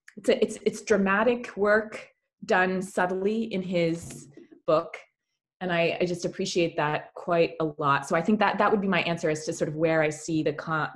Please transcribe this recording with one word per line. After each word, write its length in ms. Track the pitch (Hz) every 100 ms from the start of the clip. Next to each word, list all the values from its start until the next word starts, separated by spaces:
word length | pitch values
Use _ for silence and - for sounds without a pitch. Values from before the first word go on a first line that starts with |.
| - 202
it's 120 | 247
a, 140 | -
it's, 160 | 220 - 220
it's 160 | -
dramatic 760 | - 202 196 202 240 240 - 196
work 520 | 208 214 214 - - _ _ -
done 380 | - 190 185 185
subtly 600 | 185 - 180 185 202 226 220
in 80 | 190
his 680 | 180 175 165 165 - - - - - - -
book. 320 | 160 165 - - _ _ _ _ -
And 120 | 180
I, 240 | 170 170 -
I 40 |
just 200 | 175 175
appreciate 520 | 180 - 185 185 165 165
that 380 | 151 151 -
quite 380 | - - 170 165 -
a 120 | 160 151
lot. 300 | 143 139 -
So 80 | 170
I 40 |
think 200 | 170 214
that 180 | 196 -
that 120 | 196
would 100 | 208
be 80 | 196
my 140 | 170
answer 280 | - 170 160
as 160 | 151 170
to 60 |
sort 160 | 165 165
of 80 | 151
where 260 | 165 160
I 80 | 156
see 320 | 151 - 160
the 100 | 151
con-, 380 | 147 160 156 151